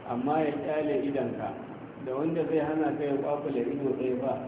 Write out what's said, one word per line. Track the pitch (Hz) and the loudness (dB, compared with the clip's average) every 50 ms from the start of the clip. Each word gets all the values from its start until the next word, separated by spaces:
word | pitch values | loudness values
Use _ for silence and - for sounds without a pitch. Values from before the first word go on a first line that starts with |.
| - | -6
amma | - 123 123 131 139 151 160 | -4 -4 0 0 2 2 4
ya | 156 143 | 2 2
kyale | - 139 - 156 151 156 151 147 139 127 | 0 0 -2 0 0 0 2 2 2 2
idonka, | 143 139 139 135 120 113 - - 110 95 - - - - - - - - - - | 2 2 0 0 0 0 -2 -2 -4 -6 -6 -8 -10 -10 -12 -12 -12 -12 -12 -8
da | - 131 | -6 -4
wanda | 127 135 156 165 165 170 156 | -2 0 0 2 2 2 2
zai | 143 165 156 | 2 2 2
hana | 143 147 156 156 151 139 135 | 2 2 2 2 2 2 2
ka | - 147 | 0 0
ya | 143 139 | 0 2
kwakula | 131 - 143 147 143 - 147 131 120 | 0 2 0 0 0 0 -2 0 0
ido | 120 135 143 - 135 131 | 0 0 0 0 0 0
ɗaya | - - 127 127 127 | 0 2 0 0 0
ba. | 123 131 131 123 - 123 | 0 0 0 -2 -2 -4